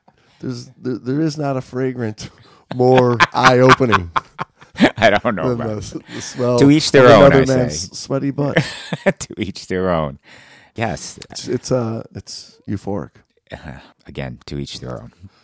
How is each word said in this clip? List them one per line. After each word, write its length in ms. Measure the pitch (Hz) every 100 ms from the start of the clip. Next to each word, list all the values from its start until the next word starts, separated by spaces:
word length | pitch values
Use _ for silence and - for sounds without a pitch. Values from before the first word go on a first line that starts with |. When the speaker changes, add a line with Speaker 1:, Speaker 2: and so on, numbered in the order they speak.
| _ _ _ _
Speaker 1:
there's, 280 | - 120 127 _
there, 200 | 123 120
there 220 | 120 139
is 160 | 160 151
not 200 | 143 131
a 40 |
fragrant 680 | - 127 131 123 113 104 - _ _ _ - 127
more 420 | 127 127 123 117 -
<laughs> 80 |
eye-opening. 760 | - 127 123 127 - 127 107 87 -
Speaker 2:
<laughs> 60 | - - 165 _ - - 208 -
I 120 | 110
don't 260 | 104 - 107
know 140 | 156
Speaker 1:
than 80 | 120
Speaker 2:
about 200 | 113 107
Speaker 1:
the, 180 | 98 151 -
the 80 | 120
smell 360 | - 123 123 123
Speaker 2:
To 120 | 139
each 200 | 151 -
their 140 | 139 123
Speaker 1:
of 60 |
Speaker 2:
own, 140 | 110 139
Speaker 1:
another 80 | 135
Speaker 2:
I 40 | 131
say. 100 | 131
Speaker 1:
man's 400 | 123 80 92 -
sweaty 320 | - 135 139
butt. 260 | 135 143 139 - - -
Speaker 2:
<laughs> 280 | - - -
To 140 | - -
each 300 | 98 - -
their 220 | 92 92
own. 300 | 85 76 69 _ - - _ _ -
Yes. 440 | 113 78 - - -
Speaker 1:
It's, 180 | - -
it's, 240 | 123 -
uh, 320 | 127 117 113 - -
it's 440 | - - - _ -
euphoric. 440 | 104 - 101 67 _ _ _ -
Speaker 2:
Uh, 280 | - 80 65 - _ -
again, 320 | 71 67 62 -
to 120 | 71
each 220 | 69 -
their 220 | 64 58
own. 100 | 57 _ 95 _